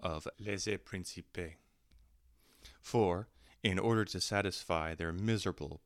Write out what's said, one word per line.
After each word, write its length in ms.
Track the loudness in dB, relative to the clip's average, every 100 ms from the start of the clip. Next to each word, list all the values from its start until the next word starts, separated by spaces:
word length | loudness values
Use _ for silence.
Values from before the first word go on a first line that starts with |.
of 260 | -4 -4 -6 -8
laissez 380 | -4 -4 -2 -4
principe. 800 | -4 -8 -8 -10 -10 -8 -8 -10 _ _ _ -20 -20 _ _ _ _ -20 -20 -18
For, 480 | 0 4 4 4 -2 -14 -20 -2
in 140 | 0 4
order 260 | 4 4
to 160 | 2 -2
satisfy 760 | 0 0 0 -2 0 0 0
their 180 | -2 -2
miserable, 680 | 0 2 2 2 -2 -6 -10